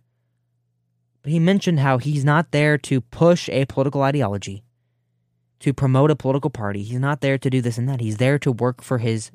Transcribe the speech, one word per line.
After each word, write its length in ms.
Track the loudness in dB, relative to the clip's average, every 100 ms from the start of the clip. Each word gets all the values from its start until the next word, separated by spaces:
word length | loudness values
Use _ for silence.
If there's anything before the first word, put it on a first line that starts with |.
| _ _ _ _ _ _ _ _ _ _ _ _
But 100 | -4
he 60 | 0
mentioned 420 | 2 2 2 2
how 180 | 2 2
he's 260 | 0 0
not 280 | 2 2 2
there 260 | 2 2 0
to 220 | 0 -2
push 480 | -4 2 4 4 0
a 180 | -2 -2
political 360 | -2 -2 0
ideology, 600 | 0 0 -2 -4 -8 -14 -18 _ _ _ _ _ _ _ _ _
to 120 | -4
promote 400 | 0 2 4 4
a 40 | 2
political 340 | -2 -2 -4
party. 340 | -6 -6 -6
He's 160 | -6 -4
not 200 | -4 -2
there 160 | -2 0
to 140 | 0
do 100 | 0
this 180 | -2 -2
and 100 | -4
that. 120 | -4
He's 180 | -4 0
there 200 | 2 2
to 140 | 0
work 280 | 0 -2 -4
for 180 | -4 -2
his 340 | -2 -4 -6